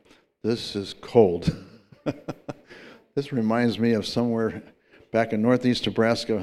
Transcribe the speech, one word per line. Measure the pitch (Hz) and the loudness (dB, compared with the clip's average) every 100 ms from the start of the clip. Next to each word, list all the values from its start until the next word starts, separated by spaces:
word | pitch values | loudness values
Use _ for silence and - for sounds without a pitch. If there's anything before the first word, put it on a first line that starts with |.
| _ _ _ _ | _ _ _ _
"This | 107 117 - 101 | -4 -4 -6 -8
is | 92 - | -10 -12
cold." | - 120 98 87 85 - - - _ - - | 2 6 6 4 -2 -4 -8 -20 _ -10 -8
<laughs> | - - - - - - - - - _ - | -8 -10 -12 -14 -18 -20 -20 -20 -20 _ -6
This | 139 | -4
reminds | 131 110 117 120 101 | -2 0 2 0 0
me | 117 | 0
of | 110 - | 0 -2
somewhere | 120 120 113 110 - - _ _ - _ | -2 -2 0 -2 -4 -14 _ _ -20 _
back | 113 110 | 0 0
in | 107 | 0
northeast | 117 123 127 117 107 | 2 2 2 0 -2
Nebraska | 95 113 117 - 107 | 2 2 2 -2 -4